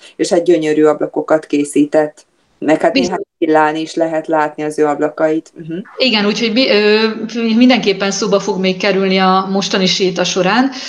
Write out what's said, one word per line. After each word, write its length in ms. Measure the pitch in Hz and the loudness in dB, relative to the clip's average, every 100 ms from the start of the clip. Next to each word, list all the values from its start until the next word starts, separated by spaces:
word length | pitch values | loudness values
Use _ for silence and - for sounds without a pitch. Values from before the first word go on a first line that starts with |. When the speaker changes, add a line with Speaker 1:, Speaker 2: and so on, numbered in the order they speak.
| - - | -12 -6
Speaker 1:
és 120 | 170 | -2
hát 160 | 175 | 0
gyönyörű 400 | 170 165 156 151 | 2 2 2 2
ablakokat 640 | 151 147 151 - - 156 - | 2 2 -4 -4 -2 -2 0
készített. 800 | 147 143 - 147 156 151 - _ _ _ _ | -2 0 0 2 0 -2 -6 _ _ _ _
Meg 220 | 143 156 | -2 0
hát 120 | 165 | 0
Speaker 2:
Biztos. 160 | 269 185 | 0 -2
Speaker 1:
néhány 140 | - - _ | -4 -10 _
villán 380 | 160 156 151 160 | 0 2 2 0
is 180 | 160 | -6
lehet 320 | - 165 160 156 | -4 -2 -4 -2
látni 360 | 156 151 151 | -2 -2 -4
az 160 | 151 151 | -6 -2
ő 80 | 151 | 0
ablakait. 680 | 143 151 - 160 160 - | 0 -4 -2 -2 -2 -6
Mhm. 240 | - 165 165 240 - | -14 -10 -10 -10 -2
Speaker 2:
Igen, 300 | 262 214 202 | 0 2 0
úgyhogy 260 | 208 233 | 0 -2
bi-, 180 | 220 262 | 0 2
ö, 380 | 208 208 214 220 214 220 233 226 220 | 2 4 2 0 -2 -8 -4 0 4
mindenképpen 540 | 254 233 185 185 196 | 4 4 0 0 -2
szóba 300 | 190 214 196 | -2 0 0
fog 200 | 196 185 | 0 -2
még 160 | 190 185 | -2 0
kerülni 420 | 208 190 190 190 | 0 0 0 2
a 280 | 190 190 190 | 2 2 0
mostani 360 | 196 190 208 180 | -2 -2 0 0
séta 380 | - 185 180 | 0 -2 0
során, 460 | 175 190 180 226 269 - | -2 0 0 2 0 -4